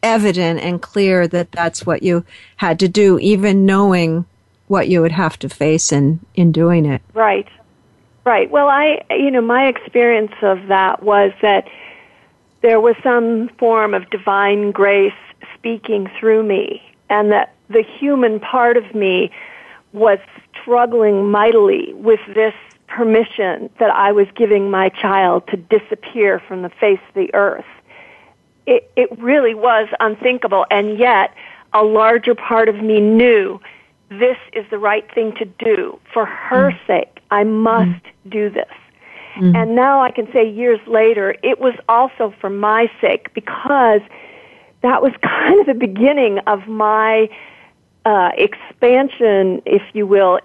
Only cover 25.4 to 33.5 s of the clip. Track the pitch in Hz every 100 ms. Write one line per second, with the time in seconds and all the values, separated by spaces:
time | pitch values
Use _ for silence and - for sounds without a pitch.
25.4 | - 190 170 214 - - - 240 202 180
26.4 | - 185 180 - 214 190 - 196 185 -
27.4 | 202 - - - _ - - - _ _
28.4 | _ _ - 233 - - - 226 240 294
29.4 | 247 214 240 226 214 - 220 214 254 247
30.4 | 220 196 - 202 208 214 247 214 - -
31.4 | - - _ 214 214 214 220 233 240 233
32.4 | - 226 220 208 220 214 208 226 247 220
33.4 | 190